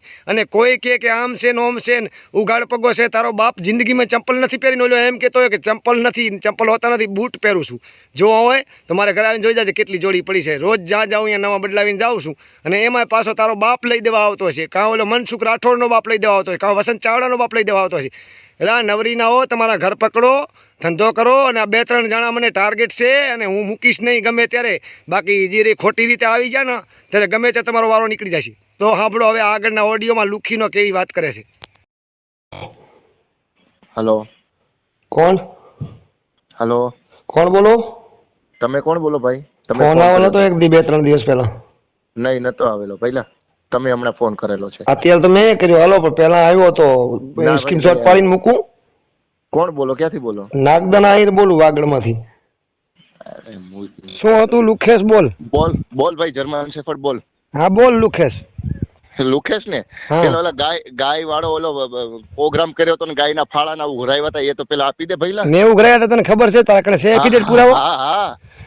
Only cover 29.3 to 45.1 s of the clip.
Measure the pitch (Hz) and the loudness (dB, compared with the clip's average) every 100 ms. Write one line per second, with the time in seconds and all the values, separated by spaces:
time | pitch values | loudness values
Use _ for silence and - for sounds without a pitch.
29.3 | 226 208 214 214 220 214 220 226 226 202 | 2 0 -2 -4 -2 -2 -2 -2 -2 -2
30.3 | 208 - 220 214 190 208 185 180 - 156 | -4 -6 -4 -4 -2 -2 -2 -4 -6 -6
31.3 | 110 - _ - _ _ _ _ _ _ | -8 -18 _ -20 _ _ _ _ _ _
32.3 | _ _ 50 - _ _ _ _ _ _ | _ _ -18 -18 _ _ _ _ _ _
33.3 | _ _ _ _ _ _ - 110 110 107 | _ _ _ _ _ _ -6 -2 -2 -4
34.3 | _ _ _ _ _ _ _ - - 165 | _ _ _ _ _ _ _ -8 0 2
35.3 | 185 - - _ - - - _ _ _ | 2 -2 -20 _ -18 -18 -18 _ _ _
36.3 | _ _ - 117 120 123 120 _ _ - | _ _ -8 -4 -2 -4 -8 _ _ -4
37.3 | - 175 190 208 233 226 - - _ _ | 0 2 4 4 4 0 -12 -20 _ _
38.3 | _ _ - 120 139 147 170 156 147 123 | _ _ -8 -4 -2 -2 -2 -2 -2 -4
39.3 | 127 147 _ - 120 147 160 175 180 185 | -4 -10 _ -6 0 2 4 4 6 4
40.3 | 196 196 170 165 160 - 151 147 147 117 | 4 2 2 4 4 4 2 2 2 2
41.3 | 127 117 - - _ _ _ _ - 123 | 0 -2 -6 -18 _ _ _ _ -8 -4
42.3 | 127 123 120 120 104 101 98 117 131 110 | -4 -4 -2 -2 -4 -8 -6 -6 -4 -8
43.3 | _ _ _ - 123 131 123 120 - 117 | _ _ _ -8 -6 -2 -2 -4 -4 -4
44.3 | 104 104 98 98 - - 139 170 | -4 -6 -6 -8 -8 -2 0 4